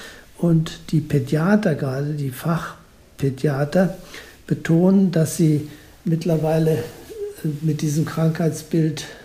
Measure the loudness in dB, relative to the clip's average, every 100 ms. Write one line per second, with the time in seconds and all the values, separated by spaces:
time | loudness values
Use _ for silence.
0 | -18 -20 -20 -2 2 2 0 -8 -4 -2
1 | 0 -2 0 0 2 2 2 0 -2 -4
2 | -4 -4 -6 -6 -2 -2 -4 -14 -20 -20
3 | -20 -4 -4 0 -2 0 0 2 2 0
4 | -14 -18 -20 -12 -6 -2 2 4 6 6
5 | 4 2 0 2 2 2 -2 -12 -20 -8
6 | -2 -2 0 0 2 2 2 0 -4 -12
7 | -16 -10 -10 -6 -6 -2 -2 -2 -2 0
8 | -2 0 0 0 -2 -2 -2 0 0 -2
9 | -10 -16